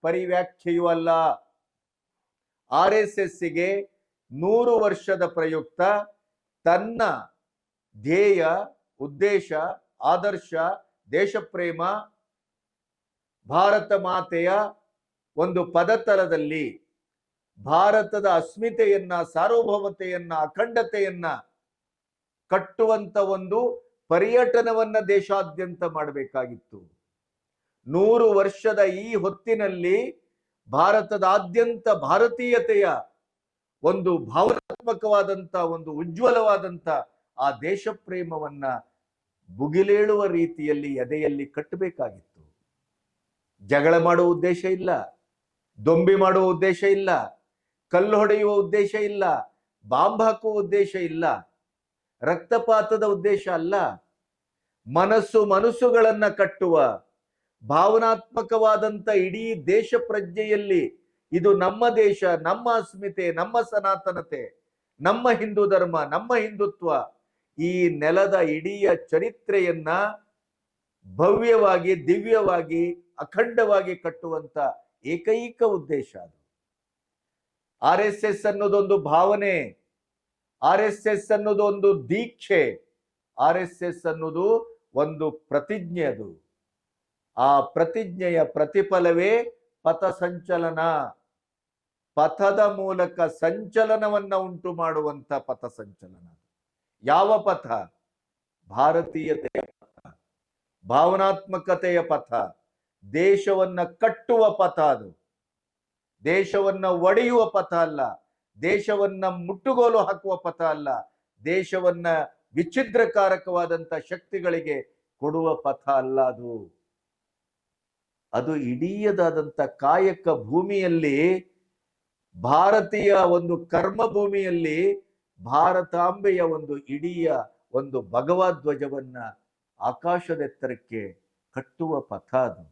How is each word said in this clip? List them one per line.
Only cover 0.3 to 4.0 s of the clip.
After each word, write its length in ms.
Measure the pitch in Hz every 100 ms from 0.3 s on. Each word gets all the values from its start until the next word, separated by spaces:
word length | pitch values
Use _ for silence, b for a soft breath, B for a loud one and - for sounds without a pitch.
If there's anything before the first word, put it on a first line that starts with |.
| 180 180 _ 175 170 175
ಅಲ್ಲ. 240 | 165 165 165 160 - _ _ _ _ _ _ _ _ _ _ _ _ _
ಆರ್ 220 | 135 185
ಎಸ್ 260 | 214 208 208
ಎಸ್ಗೆ 600 | 190 - 170 156 180 196 196 _